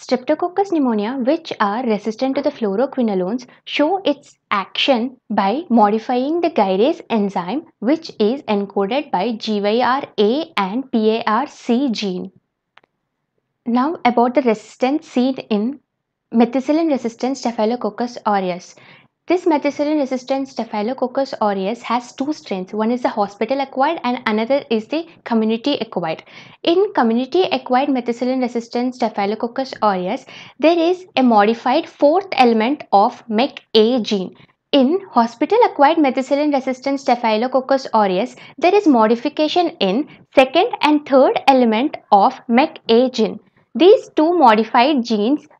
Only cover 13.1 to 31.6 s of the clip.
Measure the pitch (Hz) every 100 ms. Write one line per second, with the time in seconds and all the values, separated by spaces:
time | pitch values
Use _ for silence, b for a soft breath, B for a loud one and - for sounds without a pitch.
13.1 | _ _ _ _ _ - 240 277 359 247
14.1 | 240 240 294 254 214 - - 262 311 -
15.1 | 254 254 262 - 208 226 294 _ _ _
16.1 | _ _ 226 233 262 262 311 330 254 233
17.1 | 226 254 277 240 233 214 240 214 208 240
18.1 | 247 220 202 185 175 - - b b b
19.1 | _ - 359 370 294 285 277 294 311 262
20.1 | 254 247 269 269 - 226 214 214 262 247
21.1 | 277 269 - 214 196 190 240 - 240 247
22.1 | - 277 302 - 190 185 208 220 247 262
23.1 | 220 196 - - 277 269 254 285 330 247
24.1 | 254 233 214 226 277 - 220 220 302 330
25.1 | B - 226 220 226 285 - 220 185 165
26.1 | 160 B B B B - 349 415 349 233
27.1 | 226 262 349 370 254 - 247 294 254 240
28.1 | 233 247 262 240 240 226 240 254 247 220
29.1 | 214 202 220 233 254 262 - 214 185 180
30.1 | 269 - B B B 302 339 330 359 -
31.1 | - 254 214 208 233